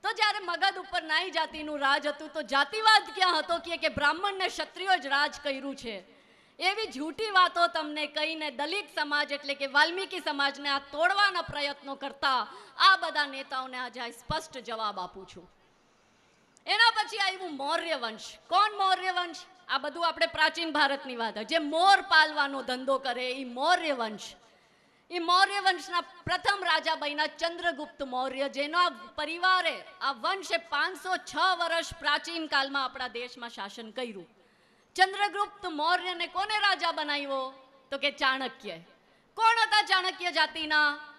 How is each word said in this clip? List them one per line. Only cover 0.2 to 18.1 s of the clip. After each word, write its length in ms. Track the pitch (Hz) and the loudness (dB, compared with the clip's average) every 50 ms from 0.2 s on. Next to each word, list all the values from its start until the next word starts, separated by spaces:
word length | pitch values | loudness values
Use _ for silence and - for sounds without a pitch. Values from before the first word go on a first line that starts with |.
| 427 427 392 415 | 2 2 2 0
મગધ 380 | 392 349 349 320 339 392 392 381 | -4 -4 -2 2 2 0 0 0
ઉપર 260 | 349 - - 349 330 | -10 -4 -4 -4 -2
નાઈ 260 | 311 311 320 359 381 | 0 0 0 0 0
જાતિનું 500 | 294 330 320 302 330 311 302 302 302 294 | -2 -2 -2 -2 -4 -8 -8 -6 -4 0
રાજ 280 | 277 269 277 302 262 294 | 2 4 2 4 2 -2
હતું 220 | - - 311 302 | -6 -6 -10 -10
તો 120 | 302 311 | -8 -8
જાતિવાદ 640 | 302 220 262 277 285 285 - 427 440 440 440 415 415 427 - | -6 0 2 2 2 2 0 2 4 6 6 6 6 2 0
ક્યાં 220 | 381 370 359 349 311 | 2 2 4 4 2
હતો? 200 | 302 - 339 339 | 0 0 -2 -2
કે, 200 | 339 339 339 330 | -2 -6 -8 -2
કે 120 | 320 320 | -2 -2
બ્રાહ્મણને 580 | 233 247 285 285 311 330 392 403 392 381 370 359 | -2 2 2 2 2 2 -2 -4 -2 -2 -4 -4
ક્ષત્રિયો 500 | - - 311 - - 349 359 392 370 349 | -2 -4 -8 -8 -8 -8 0 2 2 2
જ 100 | 254 277 | 2 0
રાજ 320 | 277 277 294 302 - - - | 2 2 2 0 -2 -6 -6
કર્યું 320 | 285 269 269 262 277 277 | -6 -6 -4 -6 -8 -10
છે. 400 | 269 - 233 214 190 180 - - - _ _ _ _ _ _ _ - | -8 -10 -10 -10 -10 -14 -18 -20 -20 _ _ _ _ _ _ _ -2
એવી 280 | 311 359 403 427 440 381 | 0 0 0 0 -4 -6
જૂઠી 440 | - 262 285 320 302 - 440 440 | -6 -6 -8 -8 -4 -4 -4 2
વાતો 360 | 403 370 359 349 - 339 339 339 | 6 6 6 6 6 4 2 4
તમને 400 | 339 320 311 302 302 302 302 294 | 2 -2 -4 -4 -4 -6 -6 -4
કહીને 440 | 294 294 302 311 320 320 311 294 | -2 -4 -4 -4 -4 -4 -6 -8
દલિત 440 | 262 233 294 302 349 403 415 302 - | -4 -4 -4 -4 -4 -6 -6 -6 -4
સમાજ 360 | 320 302 294 294 294 294 294 | -4 -2 0 0 0 0 0
એટલે 220 | 285 277 285 277 277 | -4 -8 -4 -6 -6
કે 140 | 277 277 269 | -4 -4 2
વાલ્મીકી 520 | 254 285 302 330 339 370 392 - - 359 | 6 6 6 6 4 -4 -6 -6 -6 -6
સમાજને 500 | 285 311 294 277 277 277 277 240 285 285 | -4 -4 -2 0 0 0 0 -2 -4 -2
આ 100 | 277 277 | -2 -2
તોડવાના 600 | 277 - - 294 320 359 392 403 415 403 381 349 | -2 -6 -2 2 2 2 4 4 4 2 2 0
પ્રયત્નો 540 | 320 - - 294 285 285 285 277 - 277 277 | -6 -6 -6 -4 -4 -4 -6 -6 -10 -12 -12
કરતા 520 | 269 277 269 - - - 277 262 247 214 - - - - - - - | -8 -10 -10 -8 -2 0 2 2 2 0 -4 -8 -18 -20 -20 -2 4
આ 200 | 330 381 381 370 | 8 8 8 6
બધા 280 | 359 330 285 302 294 | 4 -2 0 0 -2
નેતાઓને 520 | 277 269 269 269 - 277 262 262 262 254 247 | -2 -4 -10 -10 -8 -6 -8 -8 -8 -8 -8
આજે 220 | 254 247 226 247 | -10 -10 -8 -10
આ 100 | 247 233 | -10 -10
સ્પષ્ટ 480 | 262 - - - 302 320 320 - - 262 | -10 -14 -8 -4 -4 -4 -4 -6 -14 -12
જવાબ 420 | 220 208 240 220 220 208 202 190 | -8 -8 -6 -4 -4 -4 -4 -4
આપું 280 | 180 180 - 190 190 - | -8 -8 -10 -14 -18 -18
છું. 240 | - 185 170 - _ _ _ _ _ _ _ _ _ _ _ _ _ _ _ _ _ _ _ _ _ - _ - | -18 -20 -20 -20 _ _ _ _ _ _ _ _ _ _ _ _ _ _ _ _ _ _ _ _ _ -18 _ -2
એના 240 | 370 427 466 466 | 2 6 6 4
પછી 260 | 440 440 415 - 392 427 | 4 2 -2 -4 -2 -2
આવ્યું 380 | 392 381 381 370 381 349 302 | -2 -2 -2 -4 -8 -10 -8
મૌર્ય 400 | 262 269 285 320 339 339 339 311 | -6 -4 -2 -2 -2 -2 -2 -4
વંશ. 420 | 269 240 226 | -4 -4 -8